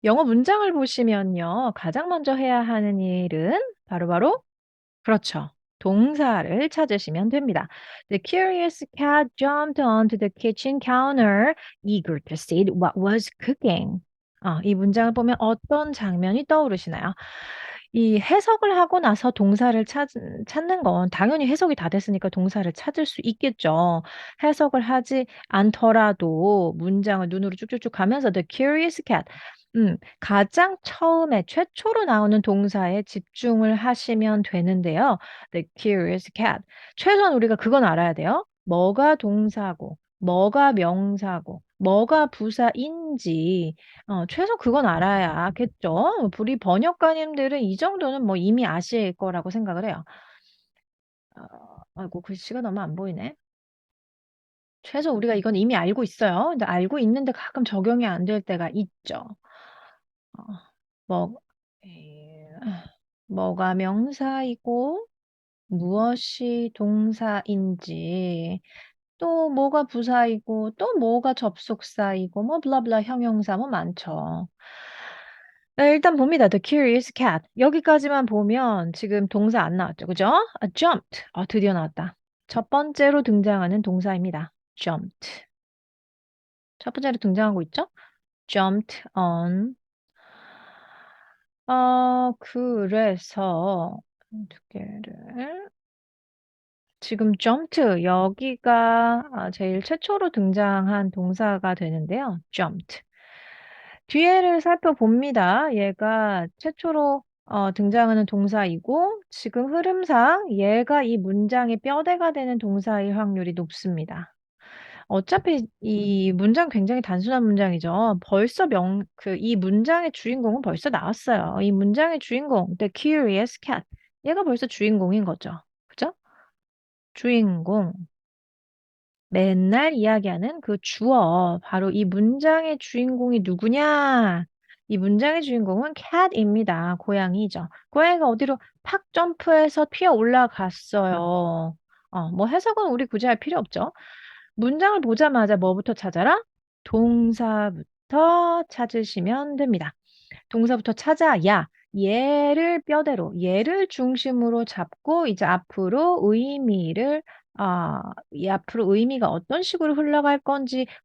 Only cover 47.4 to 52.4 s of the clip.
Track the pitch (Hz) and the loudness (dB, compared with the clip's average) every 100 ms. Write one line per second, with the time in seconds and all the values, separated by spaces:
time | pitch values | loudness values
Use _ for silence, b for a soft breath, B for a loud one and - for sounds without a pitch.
47.4 | 269 285 214 190 339 392 294 269 226 190 | -2 -2 -2 -2 -4 -2 -4 -2 -2 0
48.4 | 185 233 226 160 175 240 196 175 190 180 | 2 2 2 -4 -4 -4 -4 -4 -6 -6
49.4 | 185 202 208 175 214 160 160 b b b | -6 -6 -4 -4 -6 -8 -12 b b b
50.4 | b b b b _ _ _ _ _ - | b b b b _ _ _ _ _ -20
51.4 | - - - - - - 185 180 - 190 | -20 -20 -20 -20 -20 -14 -12 -12 -12 -14